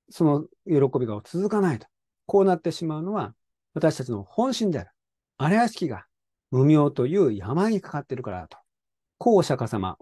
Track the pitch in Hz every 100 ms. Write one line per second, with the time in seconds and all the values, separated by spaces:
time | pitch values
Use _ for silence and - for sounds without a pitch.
0 | _ - 160 147 156 _ - 156 135 135
1 | 123 104 - 170 202 208 190 123 - _
2 | _ _ - 202 196 180 175 160 165 151
3 | 175 208 113 - _ _ _ - 160 151
4 | 127 107 98 - 254 247 214 147 92 _
5 | _ _ _ - 143 208 233 - 160 101
6 | - _ _ _ _ 127 139 156 147 147
7 | 127 185 160 101 95 147 208 214 - 147
8 | 139 127 107 92 87 - _ _ _ _
9 | _ _ - 214 - 135 113 110 95 90